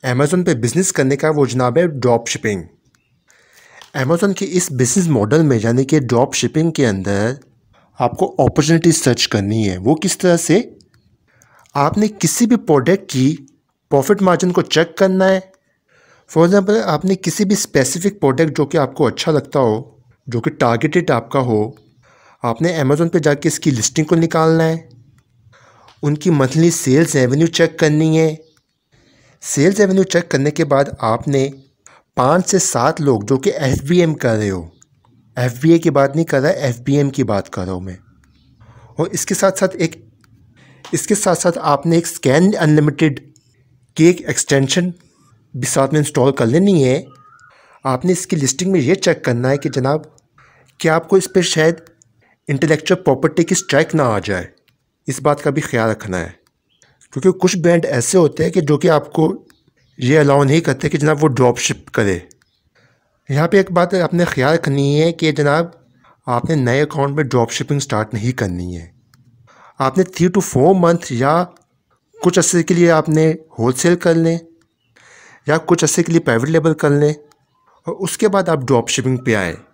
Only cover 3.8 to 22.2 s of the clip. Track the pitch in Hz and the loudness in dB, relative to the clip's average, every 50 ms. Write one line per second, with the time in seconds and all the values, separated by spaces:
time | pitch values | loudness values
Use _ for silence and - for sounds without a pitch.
3.8 | - _ _ 147 131 127 170 170 214 202 190 - 196 190 165 180 - - 139 123 | -20 _ _ -4 0 0 0 0 0 0 -2 -2 -6 -2 -2 -2 -2 -2 0 0
4.8 | 127 120 - 202 180 165 147 113 101 104 131 156 165 147 131 113 101 113 117 127 | 0 2 2 0 2 2 2 2 2 2 2 2 4 4 2 2 0 0 0 0
5.8 | 139 135 156 151 135 120 - - 135 135 - - - 117 - 156 160 170 160 - | 0 2 0 0 0 2 2 2 2 0 0 -4 -4 -2 -2 0 -2 -2 0 0
6.8 | 139 117 101 95 92 98 101 98 104 117 131 147 _ _ _ _ _ _ _ _ | 0 0 0 -2 -4 -4 -2 -2 -2 -2 -4 -6 _ _ _ _ _ _ _ _
7.8 | _ _ _ _ 127 120 - - - - - - 139 123 - - 147 147 165 165 | _ _ _ _ -4 -4 -2 -2 -4 -4 0 0 0 0 2 0 2 2 2 4
8.8 | 160 170 156 - - 135 120 - - - - 107 98 101 110 113 110 101 92 92 | 4 2 2 2 2 0 0 0 -2 -2 -2 -2 -2 0 -2 0 0 -2 -2 -2
9.8 | 92 110 160 156 - 190 - - - 180 170 170 165 - 151 202 262 - - - | 0 0 0 0 0 -6 -4 0 0 2 2 2 2 2 0 0 0 -2 -14 -20
10.8 | _ _ _ _ _ _ _ _ _ _ _ _ _ _ _ _ _ _ _ 143 | _ _ _ _ _ _ _ _ _ _ _ _ _ _ _ _ _ _ _ 0
11.8 | 143 156 - 208 208 214 214 - - 165 - - 240 220 240 214 - - 156 139 | 0 0 0 0 -2 -2 -2 -2 -4 -4 0 0 2 2 2 0 2 2 2 2
12.8 | 123 143 185 196 - - - 131 131 139 156 - - _ _ _ _ _ _ _ | 4 2 0 0 -2 -6 -4 0 0 0 -2 -4 -12 _ _ _ _ _ _ _
13.8 | _ _ - 139 139 - 208 196 196 185 175 165 180 180 175 185 165 - - 156 | _ _ 0 0 2 2 0 2 2 2 2 2 0 0 0 -2 -2 0 0 0
14.8 | 165 170 - - 196 190 185 190 190 190 190 190 185 _ _ _ _ _ _ _ | 0 0 0 0 0 2 2 2 2 2 2 0 -4 _ _ _ _ _ _ _
15.8 | _ _ _ _ _ _ _ _ _ _ - 160 165 170 190 202 196 190 208 226 | _ _ _ _ _ _ _ _ _ _ 2 2 4 4 4 2 2 2 0 0
16.8 | 214 196 156 147 - 190 196 185 - 175 156 - 214 190 208 196 - - - 143 | 0 -2 -2 -2 0 -2 -2 -2 -2 -6 -2 -2 0 0 0 -2 -2 -2 0 0
17.8 | 131 - - 175 175 202 196 - - 139 131 131 165 156 131 - 151 - - 165 | 0 0 -2 -4 -4 -4 -4 0 0 0 2 2 0 0 0 -2 -4 0 0 -2
18.8 | 139 131 131 - - 117 - - - - 156 143 - - - 151 131 117 107 110 | -2 -2 0 0 0 0 0 -2 -4 -2 -2 -2 -2 -2 -2 0 0 2 0 -2
19.8 | 131 - _ _ _ _ _ _ _ - 117 117 - - - - - 120 117 117 | -6 -12 _ _ _ _ _ _ _ -8 -8 -4 -4 -4 -2 0 0 0 2 0
20.8 | 117 151 147 180 165 - 143 117 113 - - 139 131 123 113 107 107 113 - - | 0 0 0 0 0 0 -2 -2 -2 -4 -4 -2 0 0 0 0 -2 -4 -6 -16
21.8 | _ _ _ _ _ _ _ _ | _ _ _ _ _ _ _ _